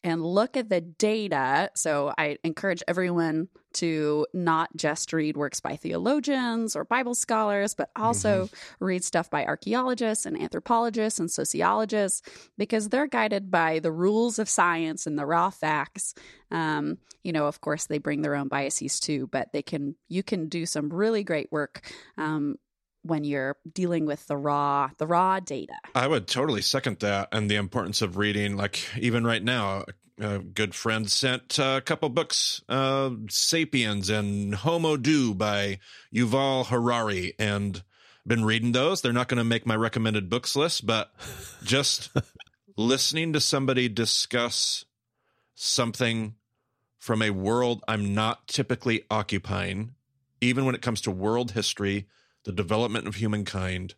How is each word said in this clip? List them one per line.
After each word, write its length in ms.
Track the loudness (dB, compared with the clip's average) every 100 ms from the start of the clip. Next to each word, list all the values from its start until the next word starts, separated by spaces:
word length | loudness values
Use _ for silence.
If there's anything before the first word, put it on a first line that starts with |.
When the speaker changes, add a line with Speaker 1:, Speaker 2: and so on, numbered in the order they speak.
Speaker 1:
and 220 | -2 -2
look 320 | 2 2 2 0
at 140 | 0
the 100 | -2
data. 880 | -2 0 0 2 0 0 2 2 2
So 380 | -2 0 2 0 0
I 220 | -2 -2
encourage 400 | -4 -2 -2 -2 0
everyone 600 | 0 2 2 2 0 -4 _ _
to 520 | -4 -2 0 0 0 0
not 420 | 0 2 2 0
just 380 | -2 -2 -2 -2
read 240 | 0 0 0
works 240 | -2 -4
by 160 | -6 -6
theologians 960 | -4 -2 2 2 2 0 2 0 -2
or 100 | -4
Bible 300 | 0 0 0
scholars, 600 | -2 0 2 2 2 0
but 160 | -2 -6
also 520 | 0 0 2 2 2 0
Speaker 2:
Mm-hmm. 380 | -8 -20 -4
Speaker 1:
read 200 | -2 0
stuff 240 | 0 0 0
by 140 | -2
archaeologists 800 | 0 -2 0 0 0 0 0 0
and 160 | -2 -4
anthropologists 800 | -4 -4 2 2 2 0 -2 0
and 100 | -4
sociologists, 920 | -2 -2 2 2 4 2 0 0 -2 -6 -20 -20 -6
because 320 | -2 0 0
they're 180 | 0 0
guided 440 | 0 2 0 2
by 280 | 2 4 2
the 140 | 0
rules 460 | 2 2 4 2 0
of 100 | -2
science 580 | 4 4 4 -2 -4 -4
and 120 | -4
the 80 | 0
raw 240 | 2 2
facts. 640 | 0 0 0 -2 -6 -10 -10 -20 -20 _
Um, 460 | 0 0 0 -2 -6 _ -12
you 100 | -4
know, 140 | 0 0
of 140 | -2
course, 260 | -4 -4 -2
they 120 | -4
bring 240 | -2 -2
their 120 | 0
own 140 | -2 -2
biases 500 | -2 -2 -4 -4 -4
too, 260 | -2 -2 -2
but 260 | -4 -2
they 100 | -4
can, 340 | -4 -4 -6 -8 _
you 140 | -6
can 260 | -2 -4 -2
do 160 | -4
some 240 | -4 -4 -4
really 340 | 0 0 0
great 300 | 0 -2 -2
work, 300 | -4 -4 -8 -18 -20 -18 -6
um, 400 | -2 -2 -2 -4 _ _ _ _
when 200 | -4 -4
you're 320 | -2 -2 -2 -6 -10
dealing 340 | -4 0 0 0
with 200 | -4 -4
the 100 | -2
raw, 540 | 0 0 2 0 -2 -2
the 80 | 0
raw 340 | 2 4 0
data. 340 | -2 -8 -8 -14 -4
Speaker 2:
I 120 | 0 2
would 200 | 2 0
totally 360 | 0 2 2
second 360 | 0 0 -2 -2
that, 300 | 0 0 0
and 160 | 0 2
the 80 | 2
importance 460 | 0 -2 -2 0
of 140 | -2 0
reading, 400 | 0 0 -2 -2
like, 240 | -4 -4 -6 -2
even 260 | 0 2
right 180 | 2 0
now, 420 | 0 0 0 -4 -8 -16 _ -8
a 200 | -4 -4
good 340 | -6 -4 -4
friend 340 | -2 -2 -2 0
sent 500 | 0 2 0 -2 0
a 200 | 2 0
couple 280 | 0 -2 0
books, 520 | 0 0 0 0 -4 -2
uh, 420 | 0 2 2 0 -4 -4
Sapiens 800 | -2 2 2 2 2 2 0 2
and 420 | 0 2 0 -2
Homo 440 | 0 0 2 2 2
Deus 360 | 4 4 4
by 440 | 2 0 2 0 -4 -10 -20 -6
Yuval 540 | 0 2 4 2 2 2
Harari, 680 | 2 2 2 2 0 -4 -2
and 440 | 0 0 -2 -4 -12 _ -20 -18 0
been 180 | 2
reading 280 | 4 4 4
those. 280 | 4 4 2
They're 120 | 2
not 160 | 2 2
gonna 160 | 2
make 200 | 2 2
my 120 | 2 2
recommended 520 | 2 0 0 0 0
books 280 | -2 0 0
list, 280 | 2 0
but 300 | 0 0 0 _ -16 -14 -16 -14
just 480 | 0 2 2 -2 -2 -4 -4 -12
<laughs> 340 | -20 _ _ -2
listening 560 | 2 2 2 0 0
to 80 | 0
somebody 480 | 2 2 2 2 2
discuss 960 | 0 0 0 0 0 0 0 -2 -2 -8 _ _ _ _ _ _
something 800 | -8 -2 0 0 0 0 0 -4 -10 _ _ _ _ _ _
from 240 | -2 2
a 80 | 2
world 520 | 2 2 2 2 0 -2
I'm 260 | -2 0
not 360 | 2 2 0 -6
typically 560 | -4 -2 0 0 -2 0
occupying, 840 | -2 0 -4 -2 -4 -2 -6 -8 -12 _ _ _ _
even 240 | 0 2
when 100 | 0
it 80 | 0
comes 180 | -2 -2
to 80 | -4
world 400 | -2 0 0 0
history, 540 | -2 -2 -2 -2 -2 -6 _ _ _ -8
the 40 |
development 540 | -4 0 2 2 -2 -4
of 100 | -4
humankind. 800 | -2 0 -2 -4 -4 -4 -8